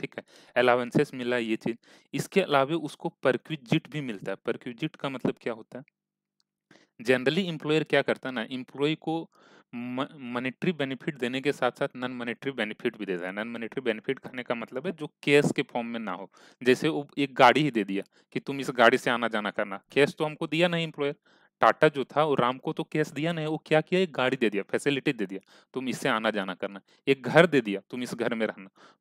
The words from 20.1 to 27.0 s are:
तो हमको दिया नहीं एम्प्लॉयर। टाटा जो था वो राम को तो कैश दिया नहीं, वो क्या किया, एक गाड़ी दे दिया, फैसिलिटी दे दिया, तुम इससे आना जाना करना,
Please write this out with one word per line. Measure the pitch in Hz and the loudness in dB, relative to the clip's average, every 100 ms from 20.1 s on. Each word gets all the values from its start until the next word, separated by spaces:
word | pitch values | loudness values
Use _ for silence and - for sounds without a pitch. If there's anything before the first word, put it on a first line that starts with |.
| - | 2
तो | |
हमको | 156 151 160 | -6 -6 -4
दिया | 160 175 | 0 0
नहीं | 170 | 0
एम्प्लॉयर। | 160 147 143 147 _ _ _ - | -4 -4 -6 -6 _ _ _ 4
टाटा | 117 - 156 | 4 6 4
जो | 143 | 4
था | 120 139 | -2 0
वो | 156 | 2
राम | 131 123 131 | 2 2 0
को | - | -6
तो | 156 | -8
कैश | 156 156 151 | -4 -4 -2
दिया | 143 156 | -4 -4
नहीं, | 170 156 | -4 -6
वो | 156 - | -6 2
क्या | 156 | 2
किया, | - 180 | 4 0
एक | 185 | 0
गाड़ी | 135 127 135 | 0 0 2
दे | 110 | 0
दिया, | 98 | 0
फैसिलिटी | 95 117 143 139 151 | -4 -2 0 0 0
दे | 120 95 | -2 -4
दिया, | 95 _ - _ | -8 _ -20 _
तुम | 127 131 | -8 -6
इससे | 110 143 | -2 0
आना | 113 110 | 2 0
जाना | 107 95 | -2 -4
करना, | 90 98 98 _ _ | -6 -8 -10 _ _